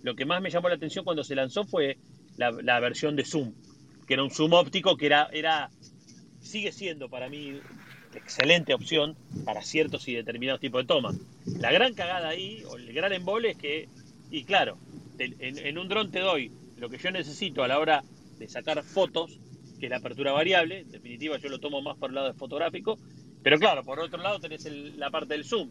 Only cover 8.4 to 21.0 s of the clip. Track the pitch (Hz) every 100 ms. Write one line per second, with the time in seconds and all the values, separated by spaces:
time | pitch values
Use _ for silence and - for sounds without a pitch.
8.4 | 135 175 147 131 - 160 147 151 - -
9.4 | - 107 - 156 147 139 - 120 113 117
10.4 | 131 131 135 127 127 160 110 92 - -
11.4 | - - 117 165 254 208 175 180 160 170
12.4 | 190 220 214 123 120 127 190 190 180 214
13.4 | 226 - 147 151 - - - - - 156
14.4 | 123 190 123 92 - - - - 127 113
15.4 | 131 143 143 156 185 202 202 180 190 160
16.4 | 117 - - - 120 123 180 190 143 139
17.4 | 196 147 127 143 156 147 - - - -
18.4 | 110 127 156 156 - 196 180 165 165 -
19.4 | - - - - 127 123 123 120 139 139
20.4 | 170 185 165 190 165 101